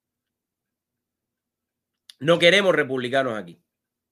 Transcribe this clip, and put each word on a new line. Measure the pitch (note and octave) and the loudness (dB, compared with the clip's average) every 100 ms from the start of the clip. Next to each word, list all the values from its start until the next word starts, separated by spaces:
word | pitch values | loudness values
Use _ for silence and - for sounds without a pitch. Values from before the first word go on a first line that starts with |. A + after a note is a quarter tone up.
| _ _ _ _ _ _ _ _ _ _ _ _ _ _ _ _ _ _ _ _ _ - | _ _ _ _ _ _ _ _ _ _ _ _ _ _ _ _ _ _ _ _ _ -8
No | C#3+ E3 | -2 2
queremos | E3+ F#3+ G3 | 4 4 2
republicanos | D3+ C#3 C3 B2 C3+ C3 A2 | 0 -2 -4 -4 -2 -4 -6
aquí. | F2 E2 _ _ _ _ _ | -12 -18 _ _ _ _ _